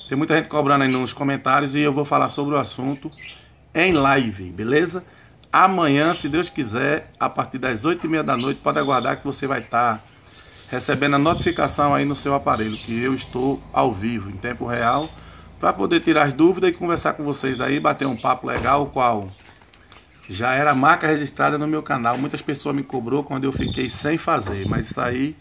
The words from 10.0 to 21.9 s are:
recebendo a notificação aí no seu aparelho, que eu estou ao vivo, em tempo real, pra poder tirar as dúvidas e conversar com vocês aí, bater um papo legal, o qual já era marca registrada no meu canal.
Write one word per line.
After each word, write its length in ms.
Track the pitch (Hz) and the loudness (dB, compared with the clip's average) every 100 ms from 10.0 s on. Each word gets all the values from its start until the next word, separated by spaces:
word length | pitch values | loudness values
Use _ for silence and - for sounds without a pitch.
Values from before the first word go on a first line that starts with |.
| - - - - - - - | -6 -20 -20 -20 -20 -20 -8
recebendo 460 | 127 135 131 143 143 | -4 -2 0 2 4
a 40 | |
notificação 760 | 143 - 180 170 143 - 147 | 2 2 0 0 0 2 2
aí 120 | 139 143 | 2 0
no 80 | |
seu 200 | 139 143 | -2 -2
aparelho, 420 | 139 139 117 110 107 | 0 0 0 -2 -6
que 260 | - 113 | -6 -4
eu 120 | 127 | -2
estou 480 | 131 - 123 131 139 - | -2 -4 -4 -2 -2 -2
ao 200 | 135 135 | 0 0
vivo, 360 | 98 110 117 98 | 0 -4 -4 -8
em 80 | 98 | -8
tempo 280 | 120 120 123 | -8 -6 -4
real, 440 | 120 117 135 156 - - - - - | -2 0 0 -2 -10 -20 -20 -20 -4
pra 140 | 170 | -2
poder 260 | 175 - 165 | 0 0 2
tirar 280 | 165 151 147 | 2 4 2
as 60 | |
dúvidas 360 | 131 165 185 180 | 4 4 4 0
e 40 | |
conversar 400 | 170 175 165 151 | 0 -2 -2 -2
com 100 | 156 | -2
vocês 360 | 143 135 135 127 | -4 -4 -4 -2
aí, 180 | 131 143 | -2 0
bater 300 | 156 147 135 | 0 0 -2
um 80 | 117 | -2
papo 320 | 131 131 127 | -2 -2 -2
legal, 360 | 123 120 143 | -2 2 2
o 20 | 139 | 0
qual 420 | 135 123 113 95 95 - - - - - - - - - | 0 2 0 -4 -14 -20 -20 -20 -20 -20 -20 -20 -20 -12
já 240 | 92 120 | -4 0
era 200 | 131 147 | 4 4
marca 340 | 135 143 175 160 | 6 6 6 4
registrada 500 | 147 143 - 143 147 | 0 -2 0 0 2
no 100 | 151 | 0
meu 160 | 156 | -2
canal. 340 | 147 | -2